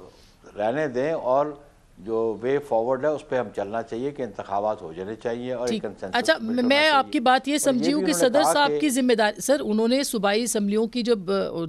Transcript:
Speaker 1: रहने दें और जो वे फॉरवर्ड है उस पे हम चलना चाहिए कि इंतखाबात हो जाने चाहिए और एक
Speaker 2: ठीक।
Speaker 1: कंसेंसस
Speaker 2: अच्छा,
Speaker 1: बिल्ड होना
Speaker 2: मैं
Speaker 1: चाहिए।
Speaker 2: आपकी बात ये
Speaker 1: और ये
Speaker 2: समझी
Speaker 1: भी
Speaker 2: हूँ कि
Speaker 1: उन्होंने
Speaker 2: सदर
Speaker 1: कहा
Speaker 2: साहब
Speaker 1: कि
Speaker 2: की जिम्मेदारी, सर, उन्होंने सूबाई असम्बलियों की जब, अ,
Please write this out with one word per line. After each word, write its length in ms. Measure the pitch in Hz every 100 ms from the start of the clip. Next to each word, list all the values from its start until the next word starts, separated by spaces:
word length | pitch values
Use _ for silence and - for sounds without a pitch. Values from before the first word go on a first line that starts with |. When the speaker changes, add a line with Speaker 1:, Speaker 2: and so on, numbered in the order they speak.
| 92 - - _ - 95
Speaker 1:
रहने 300 | 110 143 151
दें 260 | 123 147
और 560 | 160 123 135 151 143 - _ _ -
जो 400 | 95 113 113 104
वे 140 | 123 143
फॉरवर्ड 480 | 143 113 120 131 147
है 60 |
उस 140 | 110 -
पे 100 | 127
हम 120 | 107
चलना 320 | 104 98 113
चाहिए 300 | 113 117 139
कि 120 | 139
इंतखाबात 580 | 120 101 98 98 107 110
हो 120 | 85
जाने 220 | 82 95 110
चाहिए 380 | 120 120 123
और 140 | 120 123
एक 40 |
Speaker 2:
ठीक। 120 | 220
Speaker 1:
कंसेंसस 320 | 110 98 190 240
Speaker 2:
अच्छा, 180 | 233
Speaker 1:
बिल्ड 220 | 320 226 247
होना 60 |
Speaker 2:
मैं 160 | 247 285
Speaker 1:
चाहिए। 140 | 311
Speaker 2:
आपकी 280 | 277 233 294
बात 280 | 247 254 269
ये 40 |
Speaker 1:
और 40 | 294
ये 40 |
Speaker 2:
समझी 260 | 277 254 -
Speaker 1:
भी 60 |
Speaker 2:
हूँ 100 | 294
कि 100 | 311
Speaker 1:
उन्होंने 180 | - 254
Speaker 2:
सदर 140 | 285
Speaker 1:
कहा 100 | 311
Speaker 2:
साहब 180 | 311 285
Speaker 1:
कि 80 | 294
Speaker 2:
की 100 | 294
जिम्मेदारी, 520 | 247 247 226 214 -
सर, 180 | - 285
उन्होंने 440 | 220 214 233 262
सूबाई 400 | 277 226 196 208
असम्बलियों 440 | 240 220 202 214 226
की 160 | 247
जब, 260 | 233 220 175
अ, 360 | 196 185 170